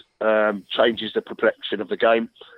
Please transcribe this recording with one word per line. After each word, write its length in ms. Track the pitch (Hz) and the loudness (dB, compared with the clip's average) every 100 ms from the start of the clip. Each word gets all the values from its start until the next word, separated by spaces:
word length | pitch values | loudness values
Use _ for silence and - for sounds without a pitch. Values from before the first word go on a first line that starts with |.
| - _ | -10 _
um, 440 | 110 107 107 101 - | 0 2 2 -2 -6
changes 420 | - 120 107 110 | 0 0 0 -4
the 80 | 110 | -6
complexion 580 | - 113 110 - - 101 | -6 -2 -2 -2 -8 -8
of 80 | 87 | -6
the 80 | 101 | 0
game. 320 | 113 117 113 _ - | 2 2 0 _ -20